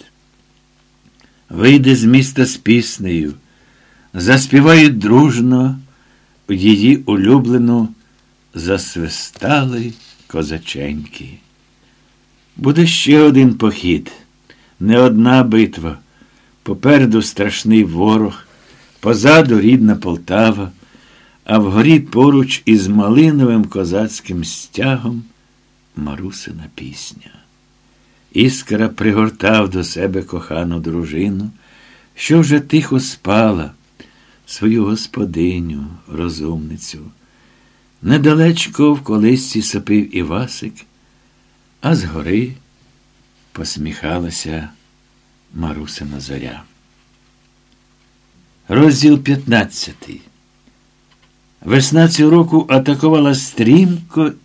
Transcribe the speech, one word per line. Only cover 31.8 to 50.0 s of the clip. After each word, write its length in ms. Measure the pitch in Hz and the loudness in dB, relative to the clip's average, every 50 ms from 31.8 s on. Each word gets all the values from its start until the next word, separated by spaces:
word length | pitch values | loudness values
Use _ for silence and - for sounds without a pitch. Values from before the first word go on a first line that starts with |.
| _ _ _ _ _ _ _ | _ _ _ _ _ _ _
що 240 | - - - 151 165 | -8 -2 2 2 2
вже 200 | 160 135 147 147 | 4 2 2 0
тихо 400 | 147 - 151 156 151 - 139 127 | 0 0 -2 -2 0 0 -4 -4
спала, 720 | 131 - - - - 92 101 110 117 110 98 82 76 69 - _ _ _ _ _ - _ _ _ _ _ _ _ _ | -4 -6 -12 -8 -4 0 0 2 2 2 0 -2 -6 -10 -14 _ _ _ _ _ -20 _ _ _ _ _ _ _ _
свою 400 | - - - - 110 113 117 104 | -18 -10 -4 -2 0 0 0 0
господиню, 1040 | 101 107 107 - - - - 104 92 82 82 85 90 92 90 85 82 76 71 71 76 85 85 _ | -2 -4 -6 -8 -10 -8 -8 -8 -6 -4 -4 -4 -4 -4 -4 -8 -8 -10 -10 -12 -14 -16 -20 _
розумницю. 920 | - - 78 85 87 80 80 76 80 82 80 78 78 82 - - - - 76 76 76 - _ _ _ _ _ _ _ _ _ _ _ _ _ _ _ _ _ | -14 -12 -10 -8 -8 -8 -10 -10 -8 -8 -10 -10 -12 -14 -16 -16 -18 -18 -18 -20 -20 -20 _ _ _ _ _ _ _ _ _ _ _ _ _ _ _ _ _
Недалечко 920 | - - 135 151 139 156 151 156 160 170 165 165 - - - - 147 147 147 | -2 -2 0 2 2 2 4 4 4 2 2 0 -4 -6 -2 0 2 2 0
в 80 | 143 | 0
колисці 600 | 139 - 107 107 107 117 131 131 - - - 110 | -4 -4 -2 2 2 2 2 0 -2 -6 -8 -6
сопив 540 | 107 - - 101 101 - 104 107 95 - - | -6 -6 -8 -8 -4 -2 -2 -2 -2 -4 -6
Івасик, 580 | 92 87 76 82 104 127 120 - - 104 - - - - _ _ _ _ _ _ _ _ _ _ _ _ _ _ _ _ _ _ _ | -8 -6 -6 -6 -8 -8 -8 -12 -14 -14 -16 -16 -18 -20 _ _ _ _ _ _ _ _ _ _ _ _ _ _ _ _ _ _ _
а 140 | - 143 165 | -4 -2 -2
згори 580 | - 90 85 80 80 76 85 95 110 127 127 131 - _ _ _ _ _ _ _ _ _ _ _ _ _ _ _ _ _ _ | -2 -4 -6 -10 -8 -6 -4 -2 -2 -4 -4 -8 -16 _ _ _ _ _ _ _ _ _ _ _ _ _ _ _ _ _ _
посміхалася 1200 | - 80 80 - - 69 73 82 80 - - 76 87 90 87 85 82 - - 80 78 80 78 76 _ _ _ _ _ _ _ _ _ _ _ _ _ _ _ _ - | -14 -14 -12 -12 -10 -10 -10 -10 -10 -10 -8 -8 -6 -6 -6 -8 -10 -10 -10 -10 -10 -10 -12 -14 _ _ _ _ _ _ _ _ _ _ _ _ _ _ _ _ -12
Марусина 640 | 82 82 78 73 76 76 73 - - 73 71 71 71 | -10 -10 -10 -10 -10 -14 -14 -14 -14 -14 -14 -14 -14
зоря. 440 | 69 69 69 65 64 62 58 - - _ _ _ _ _ _ _ _ _ _ _ _ _ _ _ _ _ _ _ _ _ _ _ _ _ _ _ _ _ _ _ _ _ _ _ _ _ _ _ _ | -14 -14 -14 -12 -12 -14 -16 -18 -20 _ _ _ _ _ _ _ _ _ _ _ _ _ _ _ _ _ _ _ _ _ _ _ _ _ _ _ _ _ _ _ _ _ _ _ _ _ _ _ _
Розділ 520 | - - 127 151 156 139 131 147 151 147 135 | -2 2 4 4 4 4 4 4 4 4 4
п'ятнадцятий. 1040 | 135 139 139 139 - - 117 110 101 - - - - - - - | 2 -2 -2 -2 -2 0 0 0 0 -2 -6 -12 -14 -14 -16 -20